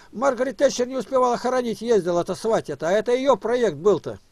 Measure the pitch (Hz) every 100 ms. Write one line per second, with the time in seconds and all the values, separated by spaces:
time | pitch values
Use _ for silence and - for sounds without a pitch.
0 | - 208 269 233 262 226 269 220 247 262
1 | 208 262 247 233 247 254 240 202 226 214
2 | 175 175 170 180 226 196 151 143 160 208
3 | 233 247 277 226 214 247 220 143 196 165
4 | 135 101 _